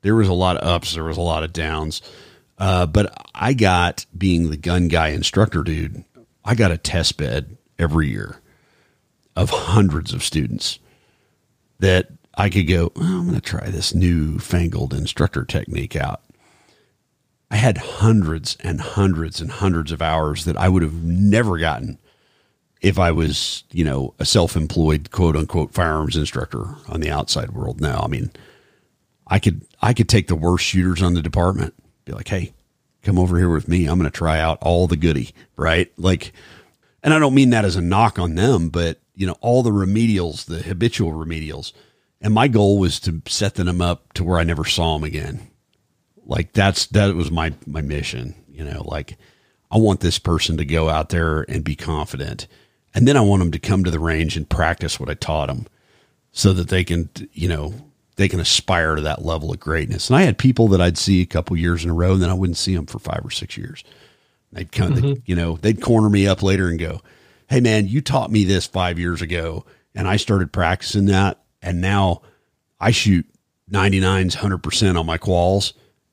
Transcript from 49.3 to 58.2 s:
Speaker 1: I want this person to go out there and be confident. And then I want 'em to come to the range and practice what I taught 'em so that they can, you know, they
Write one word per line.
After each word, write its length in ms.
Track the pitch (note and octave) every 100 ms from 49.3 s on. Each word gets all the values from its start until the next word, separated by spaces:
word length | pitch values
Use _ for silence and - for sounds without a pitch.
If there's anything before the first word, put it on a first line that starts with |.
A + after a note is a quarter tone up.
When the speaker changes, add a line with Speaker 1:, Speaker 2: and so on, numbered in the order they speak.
| _ _ _ -
Speaker 1:
I 80 | A2
want 220 | A2 F#2+
this 180 | F2 -
person 400 | - E2 - D#2+
to 80 | C#2+
go 240 | D#2+ D#2+
out 200 | D#2 D#2+
there 320 | F2 E2 D#2 -
and 160 | D#2
be 120 | D2 C#2+
confident. 720 | - D#2 D2 C2+ C#2 - - _ _ _ _ G2+
And 120 | A#2+
then 100 | C#3+
I 40 |
want 200 | G2+ G2
'em 80 | F2
to 80 | E2
come 240 | - G2
to 80 | F2+
the 80 | D#2+
range 360 | E2 D#2+ D#2+ E2
and 140 | D2+
practice 500 | - E2 E2+ E2 -
what 100 | C2
I 40 |
taught 360 | - - D#2 C#2
'em 160 | C2 - _ _ _ _ _ _
so 220 | - G2
that 160 | F2+ E2+
they 140 | F#2
can, 260 | F2 E2+ D#2 - -
you 140 | - F#2
know, 260 | D#2+ D2+ A2+ - _ _
they 120 | -